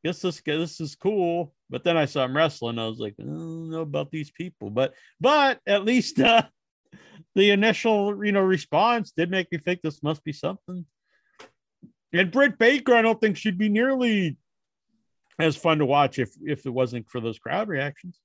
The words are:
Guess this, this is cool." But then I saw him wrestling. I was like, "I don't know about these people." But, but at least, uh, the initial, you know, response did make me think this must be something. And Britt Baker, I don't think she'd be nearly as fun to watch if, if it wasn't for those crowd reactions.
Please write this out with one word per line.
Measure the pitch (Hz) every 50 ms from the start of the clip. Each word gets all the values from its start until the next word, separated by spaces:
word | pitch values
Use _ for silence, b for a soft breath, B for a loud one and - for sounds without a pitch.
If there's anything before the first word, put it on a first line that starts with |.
Guess | - 165 175 -
this, | - 185 160 -
this | _ 156 147 156 170 160 - -
is | 160 143 -
cool." | _ - 190 214 202 180 170 170 170 170 147 _ _ _ _
But | - 127 _
then | 175 170 165
I | 147
saw | 135 - 143 131
him | 127 131
wrestling. | 147 165 156 - - 117 117 117 113
I | 113 113
was | 110 123
like, | 110 104 101 -
"I | -
don't | 135 151 160 165 165 165 165 165 160
know | 160 160
about | 165 151 143 147 147 143
these | 160 156 147 147
people." | _ - 170 180 _ _ 104 98
But, | 104 123 131 - b b b b b b
but | - 254 302 302 277 269 247 - _
at | - 202 208 196
least, | 220 247 254 - - - -
uh, | 254 233 226 233 226 - _ _ _ _ _ _ _ B B B B B B 156 B _ _
the | 196 196 208
initial, | 202 196 208 226 208 - - 233 220 208 202 208 208 196 208
you | 208
know, | 196 202
response | 190 190 185 156 - _ - 160 208 233 240 233 214 - _
did | - 170 175
make | 190 190 175 _
me | 175 156
think | - 180 180 180
this | - 156 147 _
must | - 147 156 151 _
be | 156
something. | 147 - - 170 190 - _ - 180 180 165 _ _ _ b b b b b b b b - _ _ _ _ _ _ _ - - _ _ _ _
And | - 170 190 175
Britt | 160 262 277 285 -
Baker, | _ 226 240 285 277 - 262 240
I | 233
don't | 220 226 220 226
think | 226 214 180
she'd | - - 220 185 180
be | 214 214
nearly | 202 220 240 269 269 254 247 233 214 202 185 156 - _ _ _ _ _ _ _ _ _ _ _ _ _ _ _ _ _ _ _ _ -
as | 160 160 143
fun | - - 170 160 151
to | 147
watch | 127 139 143 143 135 - -
if, | 123 - _ - -
if | 151 147 139 _
it | 135
wasn't | 117 127 127 117 117 120 110 _
for | - 123
those | 110 117 110 -
crowd | _ 120 143 190 220 208
reactions. | 170 135 139 143 143 - - 175 - _